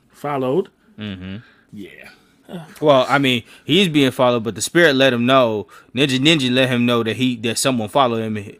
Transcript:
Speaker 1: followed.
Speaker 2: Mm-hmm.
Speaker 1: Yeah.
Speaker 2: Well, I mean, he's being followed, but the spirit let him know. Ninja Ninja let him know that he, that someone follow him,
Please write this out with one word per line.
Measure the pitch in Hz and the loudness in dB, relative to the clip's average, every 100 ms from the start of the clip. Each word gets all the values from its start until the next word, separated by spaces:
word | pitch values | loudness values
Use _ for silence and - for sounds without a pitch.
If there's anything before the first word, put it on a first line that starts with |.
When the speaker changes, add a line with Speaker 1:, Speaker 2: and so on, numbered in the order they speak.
| _ | _
Speaker 1:
followed. | - 143 139 127 160 - _ _ - | -12 -6 -4 0 -2 -4 _ _ -14
Speaker 2:
Mm-hmm. | 107 92 92 101 - _ _ | -12 -10 -12 -14 -16 _ _
Speaker 1:
Yeah. | 107 85 71 - _ _ _ - 180 156 - | -18 -18 -20 -20 _ _ _ -18 -16 -16 -2
Speaker 2:
Well, | 151 135 117 | 2 2 2
I | 139 | 2
mean, | 139 120 - - | 2 0 -6 -14
he's | - 170 190 | -2 2 2
being | 147 131 | 2 0
followed, | 127 123 120 | 2 0 0
but | 113 | -4
the | 104 | -6
spirit | - 170 165 | -4 2 4
let | 131 135 | 4 2
him | 120 120 | 2 2
know. | 135 120 107 - - _ | 2 2 -2 -8 -18 _
Ninja | 117 139 131 | -4 -2 2
Ninja | 147 165 127 | 2 2 2
let | 127 127 | 0 0
him | 120 120 | 0 0
know | 117 | 0
that | 110 104 | -2 -2
he, | 127 117 | -2 -2
that | 113 110 | -6 -2
someone | 139 123 107 | -2 -2 -2
follow | 143 127 113 | 0 0 0
him, | 110 107 104 | -4 -8 -10